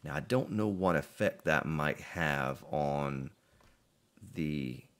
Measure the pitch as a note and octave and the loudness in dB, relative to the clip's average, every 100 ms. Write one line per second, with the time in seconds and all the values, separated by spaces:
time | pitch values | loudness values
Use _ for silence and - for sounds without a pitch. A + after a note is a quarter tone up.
0 | - C#2+ - B2+ - G#2+ G#2+ F#2+ F#2 E2 | -4 -4 0 0 0 0 0 2 4 4
1 | - - G2+ - - D#2 - D#2 D2 - | 0 0 0 0 2 2 2 0 0 -2
2 | - - D#2+ C#2 C2+ C2+ - D2+ D2 C#2+ | -8 -2 0 0 -2 -4 -4 -2 0 0
3 | C#2+ C#2 C2+ _ _ _ - _ _ _ | -2 -4 -8 _ _ _ -20 _ _ _
4 | _ _ - - D2+ D2 C2 B1 - _ | _ _ -12 -4 -2 -2 -4 -8 -16 _